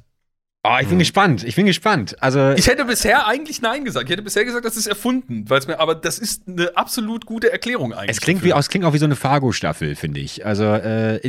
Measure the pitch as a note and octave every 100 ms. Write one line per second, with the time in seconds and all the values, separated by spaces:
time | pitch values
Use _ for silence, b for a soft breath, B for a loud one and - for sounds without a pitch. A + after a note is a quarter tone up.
0 | _ _ _ _ _ _ G#2+ B2+ C3 F3+
1 | D#3 G3 G3 A2 A#2 C#3+ G3+ E3 A3 F#3
2 | F#2 - C3 C#3 C3+ C#3 - C4+ B3 A#3
3 | G#3+ B3+ G#3+ B3+ D4+ - A3+ C4+ C4 C3
4 | B2 F3 G#3 G#3 A#3+ A#3+ A#3 A3 G#3 G3+
5 | A#3+ B3+ - A2+ G#2 C3+ C3 D#3+ D#3+ D#3+
6 | E3 - G#3+ - - F3 F3 F3+ A#3 -
7 | G#3+ A3+ - A3 A3+ F#3 A#3 A#3+ B2 F#2+
8 | G2+ A#2+ - F3+ E3+ C#3 C#3+ F#3+ E3+ D3
9 | D3+ C3+ C3+ C#3+ C3 - E2 D#2+ D#2 C#2+
10 | D#2+ C#2+ C#2 - G#2 G2+ G#2+ G#2+ A2 A2
11 | A2 A2